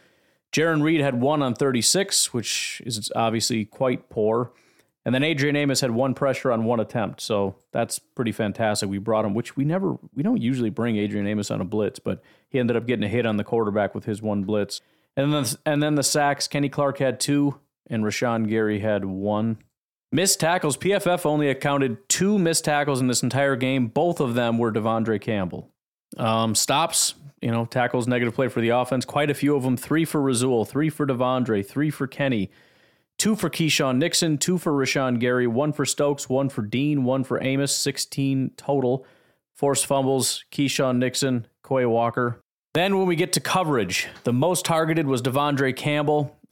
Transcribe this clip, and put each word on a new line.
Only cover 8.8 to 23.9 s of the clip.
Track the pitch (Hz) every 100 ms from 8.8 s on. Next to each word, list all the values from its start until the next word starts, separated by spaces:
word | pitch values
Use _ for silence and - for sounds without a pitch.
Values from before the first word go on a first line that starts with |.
| 101
We | 98
brought | 110 110
him, | 107
which | 104 - -
we |
never, | 139 180 190 - -
we | 127
don't | 185 247
usually | 120 131 110
bring | - 117 107
Adrian | 104 104 101
Amos | 107 101
on | 107
a |
blitz, | 95 107 101 -
but | - 98 - _ _
he | 131
ended | 120 117
up | 117
getting | 117
a | 104
hit | 120
on | 113 104
the |
quarterback | 104 117 104 104 98
with | 110
his | 113 104
one | 107 104
blitz. | 95 107 98 - - _ _ -
And | 143
then, | 151 120 147
and | 156 147
then | 151
the | 147
sacks, | 131 151 143 139 -
Kenny | 147 143
Clark | 143 143 135
had | 135 120
two, | - 143 143 139 _ _ -
and | 117
Rashawn | 107 - 123 113 107
Gary | 110 107 107
had | 107 104 95
one. | 95 101 104 113 110 _ _ _ _ _
Missed | 151 190 -
tackles. | 160 185 151 -
P | 180
F | 202 175
F | 175
only | 151 151 143
accounted | 131 147 139 135 110 -
two | - 190 208
missed | 165 160
tackles | - 147 147 131
in | 127
this | 117
entire | 127 131 139 131
game. | 131 135
Both | 117